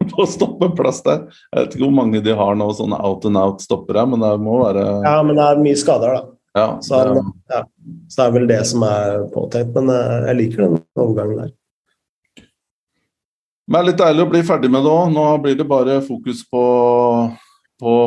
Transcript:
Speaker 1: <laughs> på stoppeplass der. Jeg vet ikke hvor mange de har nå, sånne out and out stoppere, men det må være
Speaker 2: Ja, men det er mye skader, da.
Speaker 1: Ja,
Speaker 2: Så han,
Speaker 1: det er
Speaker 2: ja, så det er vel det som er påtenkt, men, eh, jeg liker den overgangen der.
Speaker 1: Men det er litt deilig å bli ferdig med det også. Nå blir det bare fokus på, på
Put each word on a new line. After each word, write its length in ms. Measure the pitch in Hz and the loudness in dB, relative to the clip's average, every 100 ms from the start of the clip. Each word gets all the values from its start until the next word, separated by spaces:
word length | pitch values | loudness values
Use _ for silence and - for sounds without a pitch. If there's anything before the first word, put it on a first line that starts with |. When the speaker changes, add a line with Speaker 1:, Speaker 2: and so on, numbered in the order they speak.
Speaker 1:
<laughs> 140 | - | -6
på 100 | - 190 | 0 0
stoppeplass 760 | - - - 180 170 131 135 | 0 -2 0 -2 0 -2 -2
der. 220 | - 151 156 - - | -2 -2 -4 -20 -8
Jeg 80 | - | -4
vet 140 | 131 127 | -4 -2
ikke 80 | |
hvor 80 | 135 | 2
mange 300 | 139 117 107 | 2 2 0
de 80 | 107 | 0
har 200 | 107 101 104 | 0 0 0
nå, 140 | 104 | -2
sånne 240 | 104 104 101 | -4 -4 -4
out 200 | 101 95 107 | -4 -2 0
and 100 | 101 | 2
out 240 | 98 98 | 0 -2
stoppere, 460 | - 98 - 101 123 | -4 -6 -2 -2 0
men 120 | 120 | 0
det 180 | 110 104 | 0 0
må 220 | 107 120 | -2 0
være 400 | 117 98 101 101 | 0 0 -2 -2
Speaker 2:
Ja, 180 | 147 151 | 0 2
men 140 | 151 147 | 2 2
det 80 | |
er 140 | 147 147 | 4 4
mye 160 | 147 143 | 2 0
skader, 380 | - 131 117 | 2 0 2
da. 80 | 127 - - _ | -2 -6 -18 _
Speaker 1:
Ja, 240 | 101 110 - | -2 -2 -2
Speaker 2:
Så 160 | - 135 | -2 0
han, 160 | 131 | 2
Speaker 1:
det 400 | 135 - - - | 2 -2 -10 -8
er 60 | 123 | -8
Speaker 2:
ja, 40 | - _ - - - | -8 _ -20 -20 -10
så 80 | - | 0
det 80 | |
er 80 | 123 | 2
vel 140 | 120 120 | 2 2
det 140 | 113 117 | 0 0
som 160 | 117 | 0
er 440 | 110 104 104 101 104 | 0 0 -2 -4 -4
påtenkt, 400 | - - 120 120 120 | -6 -6 -4 -4 -2
men, 140 | 135 | 0
eh, 320 | 127 120 120 131 | 0 0 -2 -2
jeg 60 | 123 | 0
liker 240 | 113 117 | -2 0
den 140 | 95 82 - - | 0 0 -4 -4
overgangen 400 | 123 107 104 107 | -2 -2 -4 -6
der. 80 | - - _ _ _ _ _ _ _ - - _ _ _ _ _ _ _ _ _ _ _ - | -8 -14 _ _ _ _ _ _ _ -20 -20 _ _ _ _ _ _ _ _ _ _ _ -2
Speaker 1:
Men 80 | 160 | 0
det 60 | |
er 40 | 180 | 2
litt 100 | 175 | 2
deilig 240 | 175 156 | 2 4
å 60 | 170 | 2
bli 80 | 165 165 | 2 0
ferdig 220 | 160 127 | 0 2
med 100 | 131 143 | 2 2
det 40 | |
også. 180 | 160 180 | 2 2
Nå 120 | 151 151 151 | 2 2 0
blir 100 | 143 135 | 0 -2
det 80 | 147 | 0
bare 300 | 139 127 139 | 0 2 0
fokus 400 | 139 120 117 117 - | -2 -8 -8 -10 -6
på, 140 | 123 123 123 120 120 120 117 117 113 _ _ _ - | -2 2 2 2 2 2 2 -2 -6 _ _ _ -8
på 120 | 117 117 | 0 2